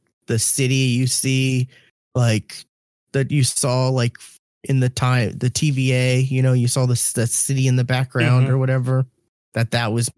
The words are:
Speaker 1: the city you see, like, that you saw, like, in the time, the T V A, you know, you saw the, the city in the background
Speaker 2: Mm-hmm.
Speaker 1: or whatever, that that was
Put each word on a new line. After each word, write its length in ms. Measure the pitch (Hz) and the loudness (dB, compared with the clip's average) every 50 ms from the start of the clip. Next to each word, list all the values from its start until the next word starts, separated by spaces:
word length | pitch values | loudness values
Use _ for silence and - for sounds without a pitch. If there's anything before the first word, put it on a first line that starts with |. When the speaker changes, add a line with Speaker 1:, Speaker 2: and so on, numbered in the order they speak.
| _ _ _ _ _ | _ _ _ _ _
Speaker 1:
the 120 | - 120 110 | -4 -2 -2
city 360 | - - - - 131 127 135 | 0 -2 -2 0 0 0 0
you 320 | 131 135 127 120 123 131 | 0 0 0 0 0 0
see, 600 | 123 - - - 135 131 131 131 131 131 127 127 127 - - _ _ _ _ _ _ - | 0 -2 -2 0 0 0 0 0 0 0 -2 -2 -4 -8 -20 _ _ _ _ _ _ -2
like, 500 | 123 120 117 110 107 - - - - - _ _ _ _ _ _ _ _ _ | 0 2 2 2 0 -2 -6 -18 -20 -20 _ _ _ _ _ _ _ _ _
that 180 | - 139 135 123 | -4 -4 -2 0
you 140 | 180 151 127 | 2 2 2
saw, 440 | - - - - 127 123 127 131 127 | 2 0 -2 -2 -2 0 0 0 0
like, 280 | 131 127 120 117 - - - - - - _ _ _ _ - | 0 0 0 -2 -4 -8 -20 -20 -20 -20 _ _ _ _ -4
in 160 | - 135 131 | -2 0 2
the 80 | 127 123 | 2 0
time, 500 | - - 127 127 127 123 113 95 - - | 0 0 0 0 2 0 0 -2 -4 -2
the 100 | 127 123 | -4 -2
T 200 | - - 156 151 | -2 0 -2 0
V 220 | 135 135 131 131 | 0 0 0 0
A, 260 | 127 127 127 127 127 127 | 0 2 2 2 2 2
you 220 | 131 131 131 131 | 0 0 0 2
know, 100 | 131 131 | 2 2
you 140 | 127 127 120 | 2 2 2
saw 200 | 120 - 135 127 | 0 0 0 0
the, 80 | 123 120 - - - - | 0 0 0 -2 -2 -2
the 120 | 123 113 | -2 -2
city 420 | 117 - - - - 139 131 131 131 | -2 -2 -2 -2 -2 0 0 0 2
in 80 | 127 | 2
the 80 | 127 123 | 0 0
background 640 | 127 127 127 131 127 - 127 117 120 127 127 127 | 0 -2 -2 -2 -2 -2 0 2 4 4 4 4
Speaker 2:
Mm-hmm. 80 | 135 131 | 2 2
Speaker 1:
or 40 | 135 | 0
whatever, 480 | 131 131 131 131 127 127 131 131 131 - _ _ _ _ _ _ _ _ - | 0 0 0 -2 0 0 0 0 -2 -4 _ _ _ _ _ _ _ _ -4
that 160 | 113 117 110 | -4 -4 -2
that 220 | - 117 120 107 | -2 -2 -2 0
was 180 | 110 117 117 127 - | 0 -2 -2 -2 -2